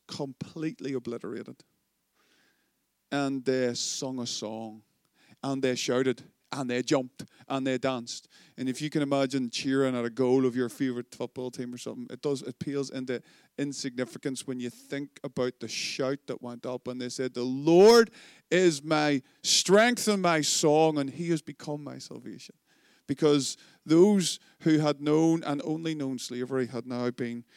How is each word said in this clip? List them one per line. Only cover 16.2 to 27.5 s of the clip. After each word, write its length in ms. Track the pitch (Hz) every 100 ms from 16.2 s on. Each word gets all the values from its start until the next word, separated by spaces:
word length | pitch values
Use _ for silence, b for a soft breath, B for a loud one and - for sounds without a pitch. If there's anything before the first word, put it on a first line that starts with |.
| -
that 160 | 135
went 220 | 123 120 131
up 200 | 123 -
when 140 | 127
they 100 | 123
said, 240 | - 131
"The 100 | 123
Lord 680 | 123 131 147 170 208 233 226 B B B _
is 320 | 175 185 143
my 400 | 151 156 151 143 b b
strength 680 | - - - 196 233 240 -
and 140 | 202
my 200 | 175 160
song, 580 | 143 - 160 151 160 151
and 100 | 135
he 200 | 131 170
has 120 | 165
become 420 | - 143 - 147
my 140 | 143 131
salvation." 560 | - 120 131 127 - - b b b b -
Because 500 | 139 156 147 127 - b b -
those 540 | 160 196 202 160 - b b
who 180 | 170 156
had 240 | 151 143
known 420 | 147 156 165 165
and 180 | - 143 135
only 300 | 160 160 156
known 240 | 135 127
slavery 480 | - 123 127 135 123
had 180 | 123 123
now 240 | 123 123
been 340 | 123 120 120 117